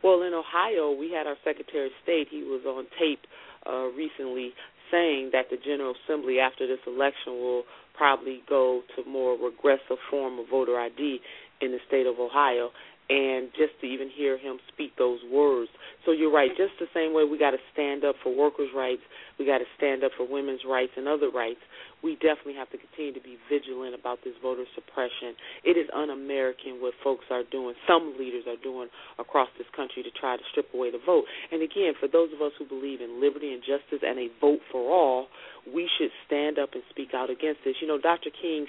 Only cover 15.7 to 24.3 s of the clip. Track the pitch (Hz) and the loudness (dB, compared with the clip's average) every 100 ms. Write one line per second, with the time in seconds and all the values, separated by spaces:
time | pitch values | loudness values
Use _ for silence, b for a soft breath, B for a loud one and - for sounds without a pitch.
15.7 | - B B - 160 156 151 135 - 196 | -10 B B 0 4 6 6 4 2 -2
16.7 | - 165 175 160 160 151 151 147 131 - | -2 -6 -2 2 4 2 4 2 2 -6
17.7 | - 143 143 143 139 - 127 147 147 139 | -4 -2 0 0 0 -2 4 2 2 -4
18.7 | 135 131 127 - B B - 139 135 120 | -2 -2 -4 -6 B B -4 0 2 0
19.7 | - 143 135 135 - 127 139 139 131 131 | -2 0 2 0 0 -4 -2 -4 -6 -2
20.7 | 131 127 - 135 147 143 123 113 120 - | 0 0 -4 -2 0 0 0 -4 -6 -14
21.7 | B B B 165 156 160 151 143 139 131 | B B B -6 2 2 2 -4 -12 -12
22.7 | 123 - - 147 131 127 120 - 147 139 | -14 -18 -10 -10 -10 -16 -20 -2 -2 -2
23.7 | 127 127 123 123 123 127 | -10 -10 -10 -8 -8 -10